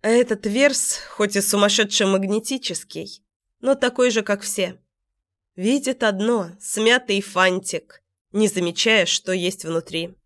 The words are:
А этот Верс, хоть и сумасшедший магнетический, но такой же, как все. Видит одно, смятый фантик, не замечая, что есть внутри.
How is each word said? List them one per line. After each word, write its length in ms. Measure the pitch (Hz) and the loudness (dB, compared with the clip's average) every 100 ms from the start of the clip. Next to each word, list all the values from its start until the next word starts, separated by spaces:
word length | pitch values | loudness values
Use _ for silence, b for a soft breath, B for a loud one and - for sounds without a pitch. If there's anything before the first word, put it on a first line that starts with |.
А 60 | 208 | 4
этот 380 | 233 240 208 214 | 2 2 0 -2
Верс, 540 | 220 285 269 - - - | 4 4 2 -2 -4 -10
хоть 260 | - 208 202 | -4 -2 0
и 60 | |
сумасшедший 680 | 196 202 202 208 208 - 196 | 0 2 2 2 0 2 2
магнетический, 1160 | 190 196 208 214 262 - 170 - 160 160 - _ _ _ _ | 0 0 -4 -4 -6 -6 -10 -10 -12 -12 -16 _ _ _ _
но 160 | 254 277 | 0 2
такой 360 | 247 247 247 | 0 2 2
же, 120 | 220 | 2
как 180 | 208 202 | -2 -4
все. 400 | - - 180 92 _ _ _ _ _ _ _ - | -4 -4 -4 -6 _ _ _ _ _ _ _ -4
Видит 480 | 196 277 262 254 | 0 0 0 0
одно, 480 | 220 190 220 233 170 175 | 0 0 0 0 -2 -10
смятый 640 | - - 220 247 240 196 | -8 0 2 2 2 -2
фантик, 840 | 196 185 185 185 190 170 _ - _ _ _ | 0 2 2 2 -4 -8 _ -20 _ _ _
не 160 | 202 214 | 0 0
замечая, 580 | 208 175 170 226 220 170 | 2 -2 0 2 2 2
что 280 | - - | -2 -2
есть 320 | 185 175 190 160 | -2 -2 -4 -4
внутри. 500 | 165 - 165 170 185 | -6 -4 -8 -8 -14